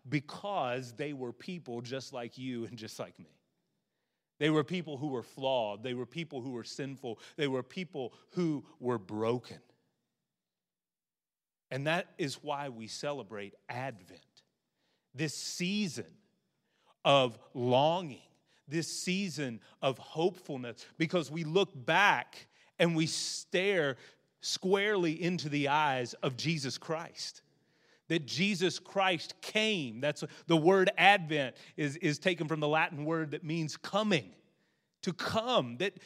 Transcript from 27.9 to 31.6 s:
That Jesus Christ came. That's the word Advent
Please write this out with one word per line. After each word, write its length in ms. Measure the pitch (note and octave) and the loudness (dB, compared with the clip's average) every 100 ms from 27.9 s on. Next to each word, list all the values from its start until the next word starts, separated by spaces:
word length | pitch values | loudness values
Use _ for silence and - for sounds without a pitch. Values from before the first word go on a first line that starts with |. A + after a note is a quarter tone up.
| _ - | _ -4
That 160 | E3 | -2
Jesus 540 | B2 B2 G3 F3+ F3+ - | -2 0 0 2 0 -2
Christ 560 | - G3 F#3+ E3+ - - | -4 0 2 2 -4 -12
came. 580 | - G#3+ A3 G3 B2+ A2 | -4 0 2 0 -4 -4
That's 240 | D3 - D#3 - - | -4 -4 -8 -8 2
the 100 | E3 | 6
word 340 | D#3+ F#3+ F#3 E3 | 8 8 6 8
Advent 600 | F#3 G3+ D#3 D3+ B2+ - | 8 8 4 0 0 -6